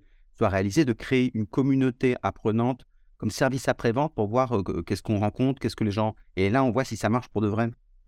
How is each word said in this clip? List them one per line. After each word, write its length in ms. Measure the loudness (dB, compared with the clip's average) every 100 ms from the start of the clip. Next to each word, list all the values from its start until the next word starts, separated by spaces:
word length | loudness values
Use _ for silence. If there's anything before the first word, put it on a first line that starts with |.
| -6 -20 _ -2
soit 120 | 0
réalisée, 360 | 2 0 2 0
de 80 |
créer 380 | 0 0 0 2
une 120 | -2 -2
communauté 720 | 0 2 2 2 2 0 0
apprenante 600 | -4 -2 -2 0 0 -2 _ _ _ _
comme 140 | -6
service 360 | 0 0 0 -2
après-vente 480 | 0 0 0 -2 -2
pour 120 | 0
voir, 260 | 0 0
euh, 100 | 0
que-, 180 | -2 -4
qu'est-ce 200 | -4 -6
qu'on 180 | -2 0
rencontre, 400 | 0 0 -2 -2
qu'est-ce 160 | -4 -2
que 80 |
les 80 | -2
gens, 240 | -2 -4 -6 -8 -2
et 120 | 2
là, 140 | 2
on 80 | 2
voit 140 | 0 -2
si 100 | -2
ça 140 | 0
marche 180 | -2 -2
pour 140 | -2
de 60 | -2
vrai. 220 | 0 -2 -6 _ -10